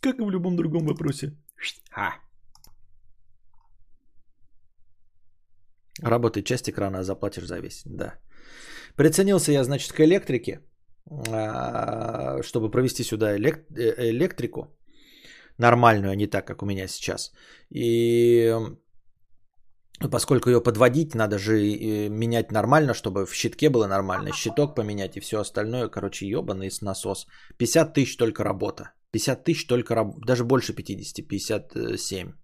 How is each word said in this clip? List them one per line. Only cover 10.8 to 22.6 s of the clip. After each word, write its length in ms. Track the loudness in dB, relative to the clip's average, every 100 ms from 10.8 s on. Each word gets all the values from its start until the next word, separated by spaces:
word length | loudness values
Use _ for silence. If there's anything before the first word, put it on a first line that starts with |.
| _ -20 -16
а, 1300 | -12 -6 -4 -4 -4 -4 -4 -4 -4 -6 -6 -6 -6
чтобы 280 | -4 -2 0
провести 340 | 2 0 -2
сюда 320 | -6 0 0 2
элек-, 300 | 0 0 -10 -2
э, 340 | 0 2 0
электрику 560 | 0 0 -2 -8 -8 -14 -18 -20 -20 _ -20 -20 -20 -20 2
нормальную, 540 | 6 8 8 6 2
а 40 | -2
не 100 | -2
так, 200 | -2 -6
как 160 | -8
у 40 | -6
меня 220 | -6 -6
сейчас. 440 | -8 -6 -6 -8 _ -20 -20 _
И 840 | -4 0 2 2 4 6 6 6 2 -2 -10 _ -20 -20 _ _ -20 _ _ -20 -20 _ -10 -4
поскольку 380 | -2 2 2 6
ее 140 | 4
подводить, 520 | 4 6 4 4 0
надо 240 | 0 0 0
же, 200 | 2 2
э, 500 | 2 0 -2 -2 -2
менять 440 | -2 0 0 0
нормально, 420 | 0